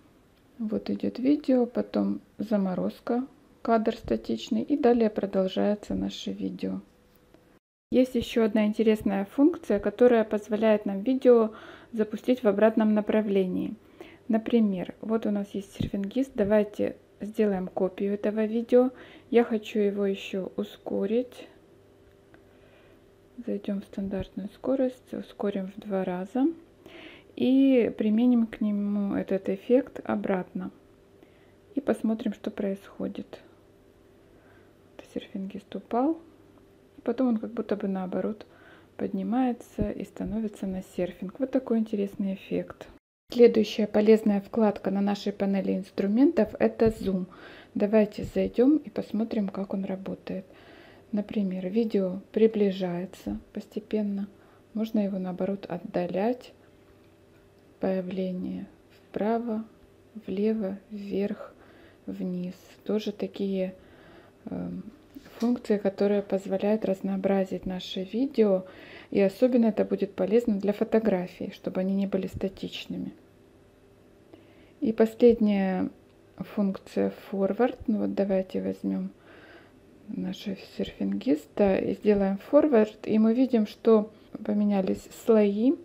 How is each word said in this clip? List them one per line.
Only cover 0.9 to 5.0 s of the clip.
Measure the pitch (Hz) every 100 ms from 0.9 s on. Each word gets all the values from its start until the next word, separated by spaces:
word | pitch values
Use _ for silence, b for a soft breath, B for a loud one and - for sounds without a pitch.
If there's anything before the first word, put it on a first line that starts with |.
| 202 208 202
видео, | 262 294 - 254 240
потом | - 202 214 196 - - -
заморозка, | 208 208 190 180 190 - - 240 269 - _ _
кадр | - 226 220 226
статичный, | - 226 - 226 - 220
и | - 294
далее | 240 240